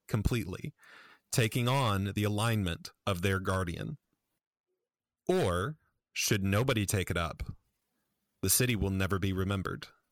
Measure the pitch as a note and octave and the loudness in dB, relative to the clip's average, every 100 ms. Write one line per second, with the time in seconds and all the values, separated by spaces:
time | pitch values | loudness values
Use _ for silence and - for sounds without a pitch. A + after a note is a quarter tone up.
0 | - A2+ G#2 B2 F#2+ F#2 - - - - | -4 0 2 0 -4 -8 -10 -12 -20 -20
1 | - - - - A2+ B2+ A#2+ C#3 B2 G2 | -20 -20 -6 0 2 2 0 2 2 2
2 | G2 G2+ G#2 G#2 A#2 A2 F#2 E2 - - | 0 0 0 2 0 0 0 -4 -10 -10
3 | - F2+ G2 F#2+ F#2+ F#2+ F2 - - D3 | -4 -2 0 0 0 0 -2 -4 -8 -10
4 | _ _ _ _ _ _ _ _ _ _ | _ _ _ _ _ _ _ _ _ _
5 | _ _ - F#3 A#2 F2 A2+ D#3 _ _ | _ _ 0 2 2 0 -2 -6 _ _
6 | _ - - G#2+ G2 G2+ C3+ A#2 G2 G2+ | _ -4 0 0 2 2 2 0 2 0
7 | F2 F2 E2 - - - _ _ _ _ | 0 -2 -4 -6 -10 -12 _ _ _ _
8 | _ _ _ _ F#2+ - B2 A2 G2 F#2+ | _ _ _ _ 0 2 2 2 0 2
9 | F#2+ G2 G2 F#2 F#2+ G2 F2 - - _ | 2 2 0 0 0 -2 -4 -8 -12 _
10 | _ | _